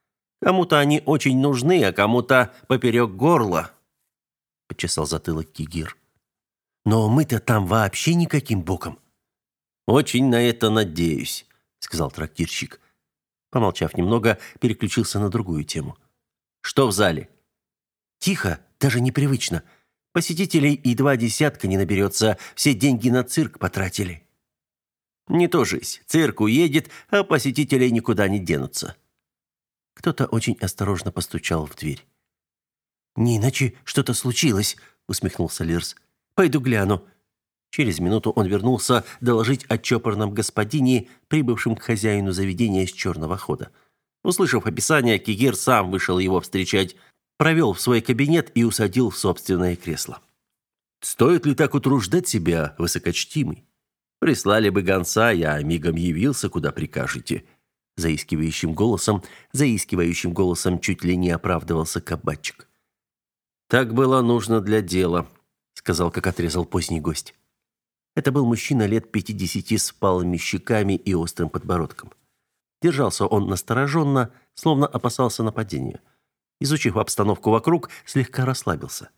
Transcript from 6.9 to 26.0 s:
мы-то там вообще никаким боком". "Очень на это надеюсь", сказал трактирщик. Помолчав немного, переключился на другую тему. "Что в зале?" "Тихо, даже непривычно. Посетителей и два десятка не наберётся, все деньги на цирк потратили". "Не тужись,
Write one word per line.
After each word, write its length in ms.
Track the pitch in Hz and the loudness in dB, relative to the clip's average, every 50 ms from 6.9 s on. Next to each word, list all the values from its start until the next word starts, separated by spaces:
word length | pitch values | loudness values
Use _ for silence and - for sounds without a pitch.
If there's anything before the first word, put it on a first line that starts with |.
| 110 113 110 107 | 4 4 4 4
мы-то 300 | 117 147 151 - 123 104 | 4 4 4 2 0 0
там 260 | - - 113 107 95 | 2 2 2 2 2
вообще 480 | 87 107 113 107 95 - - - 156 170 | 2 2 2 2 2 -2 -2 0 2 2
никаким 480 | 175 170 165 - 143 - - 110 95 | 2 2 2 0 -2 0 0 -2 -2
боком". 380 | 80 90 92 - - 82 - - _ _ _ _ _ _ _ _ _ _ _ _ _ _ _ _ _ | -2 -2 -4 -4 -6 -10 -12 -14 _ _ _ _ _ _ _ _ _ _ _ _ _ _ _ _ _
"Очень 440 | - 113 147 147 - - 123 135 131 | 2 4 4 4 2 0 2 2 4
на 120 | 117 117 | 4 4
это 280 | 120 120 113 - 113 107 | 2 2 2 2 0 2
надеюсь", 760 | 107 110 107 87 78 85 85 82 73 57 - - - - - _ _ _ _ _ _ _ | 2 2 0 0 0 -2 0 0 0 -2 -4 -8 -10 -10 -12 _ _ _ _ _ _ _
сказал 300 | - - - 82 78 67 | -12 -8 -4 -4 -4 -4
трактирщик. 680 | - - 80 - - - 82 - - - - - - - _ _ _ _ _ _ _ _ _ _ _ _ _ _ | -6 -8 -10 -8 -6 -6 -6 -4 -6 -8 -10 -10 -12 -20 _ _ _ _ _ _ _ _ _ _ _ _ _ _
Помолчав 480 | - 127 113 92 - - 85 78 - | -2 0 0 0 0 -2 -4 -4 -2
немного, 400 | - 87 95 113 120 107 117 104 - - - - - | -2 0 0 2 2 2 0 0 -2 -6 -16 -6 -2
переключился 580 | - 117 104 - 113 98 - 120 104 - - 101 | -2 -2 -2 -2 -4 -2 -2 -2 -2 -2 -2 -2
на 100 | 104 98 | -2 -2
другую 360 | 90 90 90 92 82 73 76 | -2 -4 -4 -4 -6 -6 -6
тему. 320 | - - 82 69 67 - - _ _ _ _ _ _ _ _ _ _ _ _ | -6 -8 -8 -8 -10 -12 -16 _ _ _ _ _ _ _ _ _ _ _ _
"Что 260 | - - - 139 139 | -12 -4 0 2 2
в 60 | 113 92 | 2 4
зале?" 360 | 101 104 90 80 69 - - _ _ _ _ _ _ _ _ _ _ _ _ _ _ _ _ _ _ | 2 2 2 2 -2 -6 -12 _ _ _ _ _ _ _ _ _ _ _ _ _ _ _ _ _ _
"Тихо, 400 | - 185 196 - - 92 78 - _ _ _ - | -2 -2 -2 0 -2 -4 -4 -6 _ _ _ 0
даже 220 | 135 139 110 123 | 0 2 2 2
непривычно. 600 | 120 127 - 143 139 143 135 - - - 170 156 - _ _ _ _ _ _ _ _ _ - | 0 0 0 0 0 0 0 -2 -2 -4 -4 -6 -6 _ _ _ _ _ _ _ _ _ -4
Посетителей 600 | 170 170 - 165 160 196 175 - 156 139 147 147 | -4 -2 -2 -2 -4 -2 0 2 2 4 2 2
и 200 | - - 123 117 | 2 0 0 0
два 220 | 120 131 143 135 | 2 2 2 2
десятка 500 | 113 117 113 - - 156 143 - - - | 2 0 -2 0 0 0 0 0 -2 -2
не 100 | 95 95 | 0 0
наберётся, 600 | 95 98 - 101 95 101 95 - - 110 110 101 - - - - | 0 0 0 0 0 0 0 0 0 0 0 0 -2 -8 -14 -8
все 180 | - - 147 131 | 0 2 2 2
деньги 360 | 92 127 143 127 110 110 127 | 2 2 0 2 2 2 2
на 140 | 120 127 120 | 2 2 0
цирк 360 | - - 165 156 139 - - | 0 -2 -2 -2 -2 -4 -6
потратили". 640 | 104 92 - 95 95 92 - - 101 87 85 80 - _ _ _ _ _ _ _ _ _ _ _ _ _ _ _ _ _ _ _ _ | -6 -4 -2 -4 -4 -4 -4 -6 -6 -8 -10 -14 -18 _ _ _ _ _ _ _ _ _ _ _ _ _ _ _ _ _ _ _ _
"Не 200 | - - 170 175 | -2 0 2 2
тужись, 540 | 170 180 160 113 - - - - - - - | 2 2 0 0 0 -2 -6 -6 -10 -12 -12